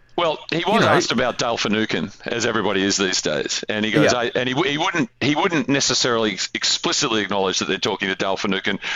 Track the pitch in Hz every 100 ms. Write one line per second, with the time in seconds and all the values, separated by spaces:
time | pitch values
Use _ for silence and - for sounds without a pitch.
0 | _ - 170 147 - 160 180 226 117 175
1 | - 123 123 - 127 117 117 107 110 98
2 | 104 - - 113 113 110 98 95 98 95
3 | 95 92 85 73 - - - 107 107 101
4 | - 123 120 - 127 127 143 147 185 175
5 | 123 _ 135 151 190 165 123 139 - 127
6 | 131 117 110 92 - - - - 170 160
7 | 147 110 98 101 95 90 90 95 110 95
8 | 98 95 98 95 104 95 104 98 -